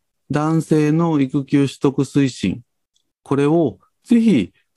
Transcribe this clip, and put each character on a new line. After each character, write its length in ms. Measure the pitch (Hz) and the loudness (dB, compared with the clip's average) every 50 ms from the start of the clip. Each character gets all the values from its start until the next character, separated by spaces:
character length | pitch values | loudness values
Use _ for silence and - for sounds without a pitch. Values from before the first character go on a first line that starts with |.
| _ _ _ _ _ - | _ _ _ _ _ -6
男 320 | 139 147 151 156 160 165 151 | -4 -2 -2 0 -2 -2 0
性 280 | - 165 151 151 147 | 0 0 0 2 2
の 300 | 151 165 170 165 156 143 | 0 0 0 0 0 0
育 240 | 139 131 - 147 135 | -2 -2 -4 -6 -6
休 220 | - 143 143 139 131 | -2 0 0 0 0
取 100 | - - | -2 -2
得 240 | - 143 127 - | -2 -2 0 0
推 280 | 139 - - 143 139 131 | -4 -2 0 -2 -2 -2
進、 340 | - - - 92 87 120 - _ _ _ _ _ _ _ _ _ _ _ | -2 -4 -6 -6 -6 -6 -10 _ _ _ _ _ _ _ _ _ _ _
こ 140 | _ - 143 | _ -6 -2
れ 100 | 135 143 | 0 0
を 320 | 147 160 170 160 123 95 - _ _ _ _ _ | 0 2 0 0 -2 -4 -8 _ _ _ _ _
ぜ 160 | - 240 233 | 0 2 2
ひ 320 | 226 226 180 120 90 - _ _ _ _ _ | 4 4 2 2 0 -2 _ _ _ _ _